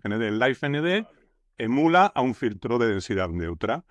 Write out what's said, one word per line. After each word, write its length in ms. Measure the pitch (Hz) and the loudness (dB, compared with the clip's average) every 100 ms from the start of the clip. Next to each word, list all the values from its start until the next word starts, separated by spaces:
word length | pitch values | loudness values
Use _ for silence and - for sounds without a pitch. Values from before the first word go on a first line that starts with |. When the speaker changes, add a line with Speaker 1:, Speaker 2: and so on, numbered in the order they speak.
Speaker 1:
N 160 | 101 107 | -6 -2
D. 120 | 110 | -2
Live 260 | 107 127 123 | 0 0 0
N 220 | 143 143 | -4 -2
D 200 | 165 196 | 0 -2
Speaker 2:
Vale. 140 | 220 _ _ _ _ - | -4 _ _ _ _ -8
Speaker 1:
emula 500 | 113 131 165 175 202 | -2 2 4 6 4
a 140 | 147 | 2
un 140 | 131 | -2
filtro 440 | 110 120 98 - 120 | -2 -4 -4 -2 2
de 100 | 117 | 2
densidad 400 | 98 - 95 92 | 0 -2 -2 -2
neutra. 560 | 85 82 82 104 143 - | -2 -4 -4 -2 -4 -6